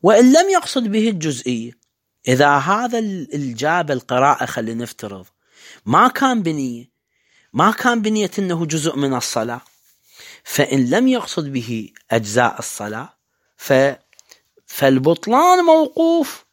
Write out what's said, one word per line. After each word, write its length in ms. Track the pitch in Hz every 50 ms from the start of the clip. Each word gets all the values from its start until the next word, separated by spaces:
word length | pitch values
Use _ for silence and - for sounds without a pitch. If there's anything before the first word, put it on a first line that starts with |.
| -
وإن 280 | 180 226 233 247 254
لم 180 | 262 320 370 392
يقصد 340 | 381 349 - - - 277 233
به 260 | 214 202 220 214 226
الجزئية، 600 | 214 170 156 160 139 120 - 127 127 113 113 120 - _ _ _ _ _ _ _ _ _ _ -
إذا 220 | 131 127 143 147
هذا 500 | 147 143 135 170 196 214 247 240 240 233
ال-، 360 | 220 208 196 180 156 - -
الجاب 560 | 147 143 131 117 113 135 151 165 180 170 147
القراءة، 540 | 143 127 - - 123 123 131 143 147 - 123
خلينا 380 | 123 - - 113 110 117 113 120
نفترض، 420 | 113 - - - 107 98 95 95 _ _ _ _ _ _ _ - - - _ _
ما 220 | 101 123 165 226 247
كان 360 | - - 277 262 254 226 190
بنية، 460 | 165 156 151 135 127 120 117 123 _ _ _ _ _ _ _ _ _ _ _ _ _ -
ما 180 | 117 160 202
كان 300 | 220 - - 247 240 233
بنية 300 | 208 214 214 214 208 180 - -
أنه 260 | 196 180 170 165 165
جزء 300 | 156 156 160 143 165 147
من 180 | 135 143 139 131
الصلاة، 480 | 123 - - - 120 110 117 120 123 _ _ _ _ _ _ _ _ _ _ _ - - - - - _
فإن 460 | - - - 143 - 135 139 127 120
لم 180 | 143 214 254 262
يقصد 400 | 254 240 220 - - - 156 143
به 420 | 139 127 117 113 120 113 107 - _ - _ _
أجزاء 480 | 110 117 110 101 104 123 123 117 - -
الصلاة، 500 | 123 - - - 104 104 107 113 135 180 _ _ _ _ _ _ _ _ _ _
ف-، 360 | - - 143 131 135 139 131 - _ _ _ _ _ _ - _ _ _ _ _ _
فالبطلان 1000 | _ - - 143 135 135 131 131 151 170 160 - - 226 262 320 359 359 370 349
موقوف 800 | 339 320 320 311 - - - 330 330 330 339 294 - - - _ _